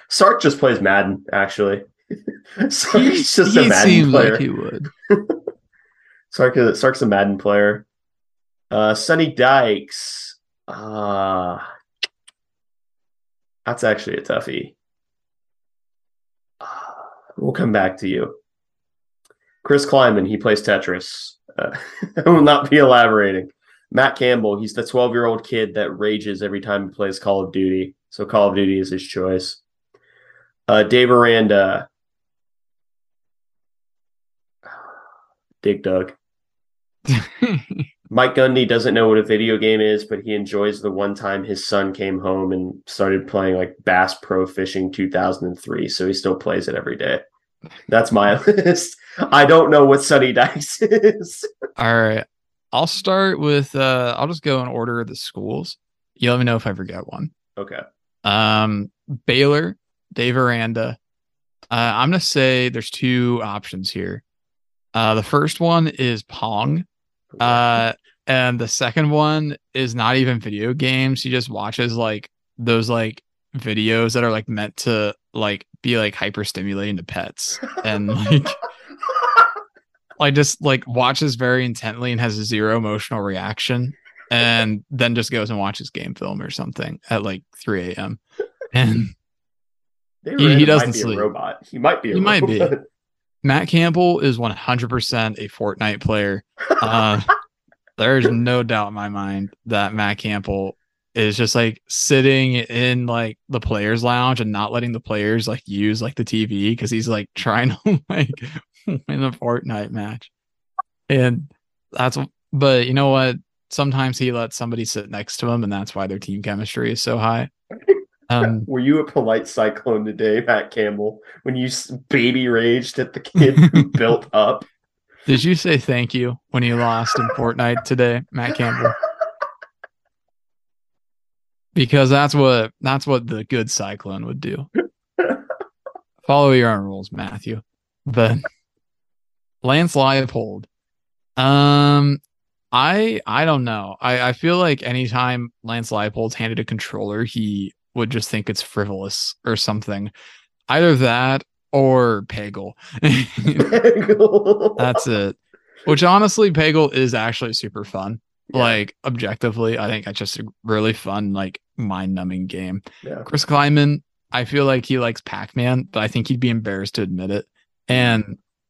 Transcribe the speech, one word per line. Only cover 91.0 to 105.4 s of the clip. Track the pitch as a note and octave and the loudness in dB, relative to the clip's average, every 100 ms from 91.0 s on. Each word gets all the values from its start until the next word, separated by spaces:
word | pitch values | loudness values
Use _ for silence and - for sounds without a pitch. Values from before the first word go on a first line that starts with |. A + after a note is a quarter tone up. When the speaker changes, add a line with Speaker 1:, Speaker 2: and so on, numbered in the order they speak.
| A2 G#2 | -4 -2
Speaker 1:
a | |
robot. | G#2 - G2 - - | -4 -4 -10 -12 -14
He | B2 | -2
might | C#3+ F3 | 0 0
be | - | -2
a | F#3 | 0
Speaker 2:
He | |
might | G3 G3+ B2 | 2 2 2
be. | G#2+ | 2
Speaker 1:
robot. | C3+ C#3 - _ _ | 0 -2 -8 _ _
<laughs> | _ _ _ | _ _ _
Speaker 2:
Matt | C#3 C#3 F3 | 0 2 2
Campbell | E3+ E3+ E3 F3+ F3 | 2 2 2 2 2
is | C#3+ A#2 | 0 0
one | A#2 | -4
hundred | - - B2 A#2 | -6 -2 -2 -2
percent | B2+ - A#2+ A2 G#2+ | -4 -2 -2 -2 -4
a | G#2 | -12
Fortnite | - G#2 - A2 G#2 | -6 -6 -4 -4 -2
player. | - G#2+ G2+ G2 - _ - | -2 -2 -2 -4 -10 _ -2
Uh, | - A2 A2+ A2 G#2 G#2 - - _ | 0 2 2 2 0 0 -4 -4 _
Speaker 1:
<laughs> | _ _ _ - | _ _ _ -2
Speaker 2:
there's | A2+ C3+ A#2+ | 2 4 2
no | A#2 A#2+ B2 | 0 0 0
doubt | A#2 A2 G2+ | 0 -2 -4
in | |
my | G#2 G#2 | -6 -8
mind | G2+ G2 G2 G2 - A#2 | -8 -6 -6 -8 -12 -4
that | G#2+ G2 | -2 -2
Matt | G#2+ G#2 G#2 | -2 -4 -4
Campbell | A2 G#2 G2+ G2 F#2+ - _ _ _ A#2 | -4 -6 -4 -6 -6 -10 _ _ _ -2
is | G#2+ G#2 | 0 0
just, | A2+ A#2+ | 0 2
like, | A2+ A2+ _ | 0 -2 _
sitting | - - C3+ C3+ C3+ C3 B2 | -6 2 4 4 4 2 -2
in, | A2+ A#2 B2+ B2 A#2+ | -4 -2 0 0 -2
like, | A#2 A2+ - _ | -4 -4 -8 _
the | B2+ | -6
players' | - G#2+ G#2 A2+ | -4 -4 -2 0
lounge | A#2+ B2 B2+ B2 | 0 0 0 0
and | G#2+ | -2
not | G2+ G#2+ | -4 -4
letting | A#2+ A#2+ | -4 -6
the | A2+ | -8
players, | - G#2+ G#2 A2+ | -6 -4 0 0